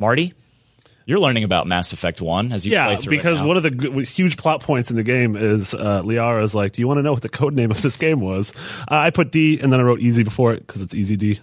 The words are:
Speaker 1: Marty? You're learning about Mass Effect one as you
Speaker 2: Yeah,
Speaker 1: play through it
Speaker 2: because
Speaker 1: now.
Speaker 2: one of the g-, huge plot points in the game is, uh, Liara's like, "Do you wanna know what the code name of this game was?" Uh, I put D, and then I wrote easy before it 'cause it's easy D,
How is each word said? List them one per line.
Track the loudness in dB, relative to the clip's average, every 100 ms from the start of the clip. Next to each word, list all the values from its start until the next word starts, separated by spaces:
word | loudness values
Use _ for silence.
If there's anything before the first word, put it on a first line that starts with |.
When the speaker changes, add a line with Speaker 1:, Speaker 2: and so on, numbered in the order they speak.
Speaker 1:
Marty? | 2 2 0 -6 _ _ _ _ _ _
You're | -2 2
learning | 2 2
about | 2 0 0
Mass | 0 -2
Effect | -4 -6 -4
one | -4 -2 -2
as | -4 -2
you |
Speaker 2:
Yeah, | 0 0
Speaker 1:
play | -2
through | -2
it | -2
Speaker 2:
because | 0 0
Speaker 1:
now. | 0
Speaker 2:
one | 0
of |
the | 0
g-, | -2 -4 -4
huge | -4 0 0 0
plot | -2 -2
points | 0 -2 0
in | -2
the |
game | 0 2 2 2
is, | 2 2 0
uh, | -2 -2 -2
Liara's | 0 -2 0 0 0
like, | 0 -2
"Do | -2
you | -2
wanna | 0
know | 0
what | -2
the | -4
code | -2 0
name | 2 0
of | 0
this | -2 0
game | 0 0
was?" | 0 -2 -4 -8 -14 -12 -2
Uh, | 0
I | 2
put | 2 2
D, | 2 2 4
and | 4
then | 4
I |
wrote | 4 4
easy | 2 2
before | 2 2 2
it | 0 -6
'cause | -10
it's | -6
easy | -4 -2 0
D, | 0 -2